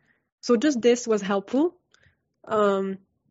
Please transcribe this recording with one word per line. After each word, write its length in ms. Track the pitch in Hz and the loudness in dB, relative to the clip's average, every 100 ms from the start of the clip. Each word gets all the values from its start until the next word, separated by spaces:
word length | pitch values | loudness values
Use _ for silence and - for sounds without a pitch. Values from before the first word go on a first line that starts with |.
| _ _ _ _ | _ _ _ _
So 140 | - 240 | 0 2
just 260 | 294 254 | 2 2
this 240 | 240 240 233 | 2 2 0
was 140 | 214 | -2
helpful. 540 | 190 202 196 254 339 - _ _ _ _ _ _ - | -2 -4 -2 -2 -2 -4 _ _ _ _ _ _ -4
Um, 500 | 220 202 196 196 190 _ _ _ | 0 2 0 -4 -8 _ _ _